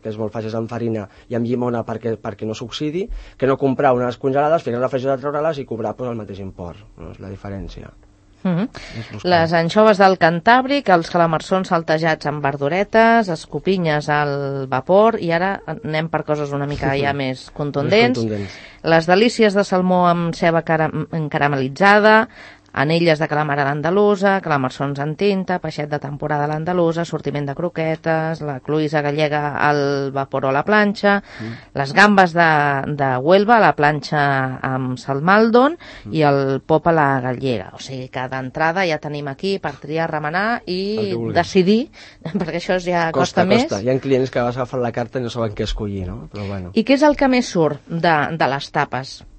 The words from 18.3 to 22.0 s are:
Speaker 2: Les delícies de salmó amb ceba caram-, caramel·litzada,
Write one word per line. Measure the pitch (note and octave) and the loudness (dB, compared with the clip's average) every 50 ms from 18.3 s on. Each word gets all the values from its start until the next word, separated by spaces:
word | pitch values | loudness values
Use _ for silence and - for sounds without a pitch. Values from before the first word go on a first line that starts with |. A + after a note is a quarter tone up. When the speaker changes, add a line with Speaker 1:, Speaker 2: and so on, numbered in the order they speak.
| G#2+ G3+ - F3+ - - - - - - | -4 -6 -6 -10 -12 -18 -20 -20 -20 -8
Speaker 2:
Les | - D#3 E3 E3 D#3+ | 0 4 4 4 4
delícies | E3 F3+ G3 A3+ B3 - - A3+ G#3 | 4 4 4 4 2 4 4 2 4
de | F#3+ G3+ G3 - | 4 2 0 2
salmó | G3 F#3 F3+ F#3 F3+ F3+ F3+ F3 | 0 0 2 2 2 4 4 4
amb | E3+ F3 E3+ E3+ E3 | 2 2 0 -4 -2
ceba | - F#3 E3+ E3 E3 D#3+ | 0 0 2 2 2 0
caram-, | - E3 D#3 D#3+ D#3 - D3+ - - - E3 D#3 C#3+ | 0 0 0 0 -2 -2 -6 -8 -6 -6 -6 -6 -4
caramel·litzada, | C#3+ D#3 C#3+ D3 D3 C3+ C3 C3+ C#3 - F#3+ G3+ G#3 G#3 | -2 0 0 0 0 0 -2 -4 -2 2 4 4 6 6